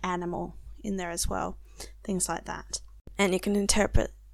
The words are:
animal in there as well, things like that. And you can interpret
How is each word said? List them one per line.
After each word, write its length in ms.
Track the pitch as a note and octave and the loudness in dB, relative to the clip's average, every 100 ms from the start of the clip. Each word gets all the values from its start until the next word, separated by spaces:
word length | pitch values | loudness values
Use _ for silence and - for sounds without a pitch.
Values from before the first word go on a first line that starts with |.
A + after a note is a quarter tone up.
animal 520 | F#3 F3+ F3 F3 F3+ - - - | -2 -2 -2 -4 -6 -10 -14 -10
in 120 | G#3+ F#3+ | -6 -4
there 140 | F3 | -4
as 160 | E3+ - | -2 -2
well, 320 | - F3+ - - - - - | 0 -2 -6 -14 -16 -16 -10
things 240 | - F#3 F3 | -4 0 0
like 160 | E3 | -2
that. 360 | - - - - - - - - | -6 -8 -8 -10 -10 -18 -6 2
And 140 | G3+ | 4
you 80 | F#3 | 2
can 160 | G#3 G3+ | 2 2
interpret 560 | G3+ G3+ G3 - - - - | 4 4 6 6 4 -2 -20